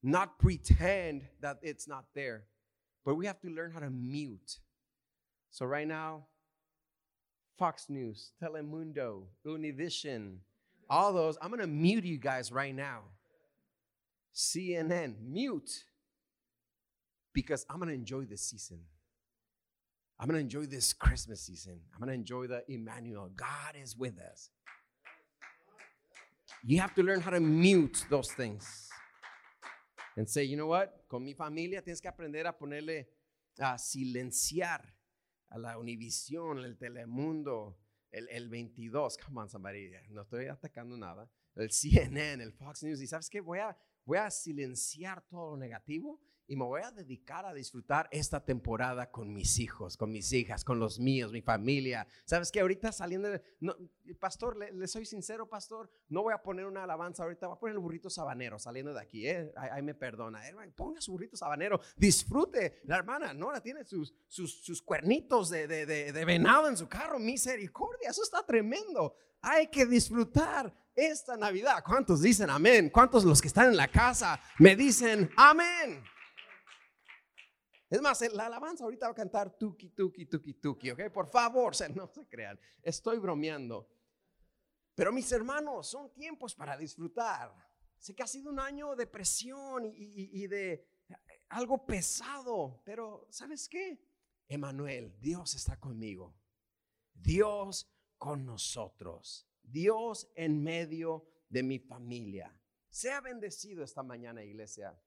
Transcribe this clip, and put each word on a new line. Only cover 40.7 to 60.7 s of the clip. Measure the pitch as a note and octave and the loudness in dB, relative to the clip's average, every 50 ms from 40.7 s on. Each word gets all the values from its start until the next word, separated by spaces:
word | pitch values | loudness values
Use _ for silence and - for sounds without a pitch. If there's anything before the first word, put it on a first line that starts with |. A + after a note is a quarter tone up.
| _ A#2+ A#2+ A#2+ B2 | _ -14 -16 -14 -14
nada. | A#2+ G#2 F2+ - G2 A2 - _ _ _ _ _ | -12 -12 -12 -14 -16 -18 -20 _ _ _ _ _
El | - A2 A2 | -6 -4 -2
C | - - B2+ D3+ F3+ F3 | -2 -2 2 6 6 6
N | D3 B2+ C3 C#3+ D3+ D3+ | 6 4 -4 -6 -6 -6
N, | C#3+ C3 | -6 -10
el | A#2 A2 | -12 -14
Fox | G#2+ _ C3+ C#3 D3 - | -16 _ -20 -18 -16 -12
News. | D3+ D#3 D#3 C3+ | -10 -8 -8 -8
¿Y | C3+ | -8
sabes | B2+ D#3 D#3+ D#3+ - | -10 -10 -10 -12 -10
qué? | - G3+ | -12 -12
Voy | F#3+ D#3+ E3+ F#3 | -10 -8 -8 -6
a, | G#3 A3 F#3+ _ _ _ _ _ _ | -6 -8 -10 _ _ _ _ _ _
voy | B2 D3+ F#3+ | -2 -2 -2
a | G#3+ G#3 | -2 -2
silenciar | - - - E3 D#3 C#3+ C#3 B2+ B2+ B2 - - - D3 F3 F#3+ F#3+ F3 | -6 -8 -8 -8 -8 -8 -8 -8 -6 -6 -6 -8 -8 -10 -12 -12 -12 -14
todo | _ _ F3 F3 E3+ D#3 | _ _ -16 -14 -14 -12
lo | D3+ | -12
negativo | C#3 C3+ A#2+ A2+ A2+ _ - D3 D#3+ A3+ D4+ D4 - _ _ _ _ _ | -12 -12 -12 -14 -14 _ -8 -8 -8 -8 -10 -14 -14 _ _ _ _ _
y | - C#3 | -8 -4
me | C3+ C3 | -4 -4
voy | B2 C3 D#3 | -2 -4 -6
a | G3 B3 | -6 -8
dedicar | B3 G#3 F3+ C3 C3 A#2 _ - C#3 E3 F#3+ | -14 -16 -16 -14 -16 -16 _ -14 -12 -12 -10
a | G3 E3+ | -10 -12
disfrutar | C#3 C3 - - B2 A2+ _ C#3 D3+ D#3+ - | -12 -12 -12 -14 -14 -4 _ 2 2 2 0
esta | - D3+ D3+ - - C#3+ - | -4 -4 -4 -4 -4 -6 -2
temporada | - C3 A#2+ - A#2 A2+ A2 B2 B2+ B2+ B2 B2 A#2+ | -2 -4 -2 -2 -4 -2 0 0 -2 -2 -4 -8 -8
con | - - A2 G#2 | -10 -12 -10 -8
mis | G#2 G2+ F2+ - - - | -8 -2 0 0 2 2
hijos, | A#2 - - - - F2 - | 0 -2 -6 -10 -12 -12 -6
con | - A2+ G#2+ | -6 -4 -4
mis | A2 G#2+ F#2+ - C3 | -4 -6 -4 0 0
hijas, | B2+ A#2 G2 A2+ F#2 | 0 0 0 -6 -6
con | - - B2+ A#2 | -2 -2 0 0
los | A2+ G#2+ G2+ A2+ | 0 -2 -2 0
míos, | A#2+ C3 C3+ C3 A#2+ G#2 | 2 2 2 2 0 -4
mi | A2 A#2 | -8 -8
familia. | G#2+ - A2+ G#2 G#2 B2 C#3+ C#3+ C3+ C3 B2 A2+ G2+ - - - _ | -2 0 0 0 2 0 0 0 0 -2 -4 -6 -8 -10 -14 -20 _
¿Sabes | - E3 E3+ F3 E3+ | -2 -2 0 0 0
qué? | - G#3 | 2 2
Ahorita | F#3+ F#3 G3 G3 - A3 | 2 2 2 0 -2 -6
saliendo | G#3+ - F3+ F3 F3 F#3+ G3+ G#3 | -6 -4 -8 -6 -4 -4 -4 -4
de... | G3+ F3+ - _ _ _ | -4 -6 -10 _ _ _
no, | D#3 F#3+ F3+ - F3+ E3 _ _ _ D#3+ F3 - | -6 -6 -6 -6 -12 -20 _ _ _ -20 -12 -6
pastor, | - F#3+ - - A#3 B3 A3+ | -6 -6 -6 -4 -6 -6 -6
le, | G#3 G3+ G#3 | -6 -10 -12
le | G3 F#3 F#3+ | -10 -10 -8
soy | F#3 - A3 A3+ | -8 -8 -8 -10
sincero, | G#3+ A3 G3+ F3+ - G#3+ A3+ A3+ G#3+ | -10 -10 -10 -10 -10 -10 -10 -10 -12
pastor, | A3 G#3 F#3+ - A3 A3 A3+ - _ _ _ _ | -12 -14 -14 -14 -14 -16 -16 -18 _ _ _ _
no | D3 F3 | -4 -2
voy | G#3 A3+ A3 | 0 0 -2
a | G3+ | -2
poner | - F#3 F#3+ F3+ F#3+ | -4 -8 -8 -6 -8
una | G3 F#3+ G3 F#3 | -8 -8 -10 -6
alabanza | F#3 D#3+ D#3+ E3+ F3+ F3 - | -6 -6 -6 -6 -8 -8 -8
ahorita, | F3 E3+ F3 E3+ - | -8 -8 -8 -8 -10
voy | F3+ F3 | -10 -8
a | F3 | -6
poner | - A3 G#3+ | -8 -6 -6
el | G3+ | -4
burrito | F3+ E3+ E3 E3+ E3+ F#3+ | -6 -6 -8 -8 -10 -10
sabanero | - - D#3+ C#3 C3 A#2+ B2+ A#2 G#2 G#2+ | -8 -6 -6 -6 -6 -6 -8 -8 -8 -10
saliendo | - A#2+ A#2+ C3 C3+ D3 | -12 -10 -10 -8 -8 -8
de | C#3+ A#2+ | -8 -10
aquí, | G#2 - - A2+ G#2 | -12 -12 -12 -6 -4
¿eh? | C3+ F3+ F3 E3 D3+ - | -2 -2 -2 -4 -8 -10
Ahí, | - C3 C3 | -10 -8 -8
ahí | C3 C#3 | -6 -6
me | C#3+ D3 D3 | -6 -6 -8
perdona, | C#3+ C3+ B2+ A2+ G#2+ A#2 A2+ A2 G#2+ A2 | -8 -8 -10 -8 -8 -10 -10 -10 -12 -14
¿eh? | C3+ | -16
Hermano, | F3 G#3 G#3+ F3+ | -16 -18 -20 -20